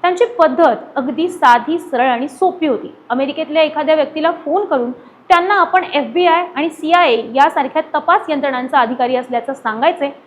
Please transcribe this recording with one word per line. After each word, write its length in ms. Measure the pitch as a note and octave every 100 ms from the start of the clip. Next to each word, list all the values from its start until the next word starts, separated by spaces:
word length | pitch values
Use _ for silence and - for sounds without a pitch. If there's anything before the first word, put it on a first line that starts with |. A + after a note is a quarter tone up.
त्यांची 240 | F4 F4+
पद्धत 500 | A#4 - D#4+ B3+ D#4 G#3+ -
अगदी 320 | C#4 C4 B3 F4
साधी, 520 | - C4 A#3+ A#3+ E4+
सरळ 300 | - B3 C4
आणि 180 | A#3+ C#4
सोपी 400 | - F#4 F4+ D#4
होती. 280 | A3 - - -
अमेरिकेतल्या 540 | B3 C#4 C#4+ D#4 D#4
एखाद्या 320 | D#4 D4+ D4
व्यक्तीला 360 | D#4 C#4+ D#4 D#4+
फोन 340 | F4 D4 F4
करून 260 | G4+ C#4 A#3+ B3 - - _
त्यांना 260 | F4 F4+
आपण 280 | G4+ E4+ F4+
एफबीआय 640 | F4+ D4 A3+ D#4 F4+ E4 F4+
आणि 140 | C4+ D#4+
सीआयए 600 | D#4+ D#4 F4 E4 A#3 A3+
यासारख्या 480 | B3 D4+ D#4+ C4+ D#4
तपास 400 | D#4 D4+ D4+ G4 G#4
यंत्रणांचा 500 | D4 C#4 B3+ B3+ D4
अधिकारी 360 | A#3 B3 B3
असल्याचं 380 | B3+ B3 A#3+ A#3
सांगायचे 640 | C4+ A#3 A3 D4+ F4+ C#4+ -